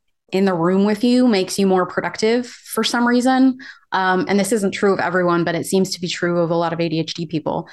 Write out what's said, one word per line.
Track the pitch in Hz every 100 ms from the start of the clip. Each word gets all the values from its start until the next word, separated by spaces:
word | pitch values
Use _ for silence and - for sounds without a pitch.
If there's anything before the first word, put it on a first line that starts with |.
| _ _ -
in | 190 196
the | 180
room | 170 190 202
with | 208
you | 247 247 254
makes | 196 185 -
you | 190
more | 185 175
productive | - 170 - 220 240 247
for | - - -
some | 220 240 240
reason. | 240 247 262 262 254 - - -
Um, | 185 185 185 -
and | 196
this | 196
isn't | 226 196
true | - 202
of | 185
everyone, | 175 185 175 170
but | 170 170
it | 135
seems | 190 190
to | -
be | 175
true | - 175 175
of | 165
a | 170
lot | 170
of | 165
A | 170
D | 160
H | 160
D | - 156
people. | 160 156 156 139